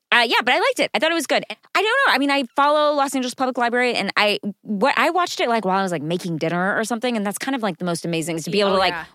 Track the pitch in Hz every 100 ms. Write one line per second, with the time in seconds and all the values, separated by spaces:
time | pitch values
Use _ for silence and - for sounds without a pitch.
0 | _ 226 233 415 226 285 480 - - 214
1 | 311 339 269 247 - 214 _ 339 415 523
2 | 539 269 285 277 247 - 285 302 294 294
3 | 277 269 247 - 262 262 240 240 247 233
4 | 196 - 208 202 208 - - 208 254 -
5 | 277 349 349 - 294 226 196 190 190 170
6 | 151 180 175 160 131 175 185 196 220 233
7 | 254 233 202 196 - 269 208 170 180 170
8 | 175 165 160 165 160 190 196 190 185 175
9 | 160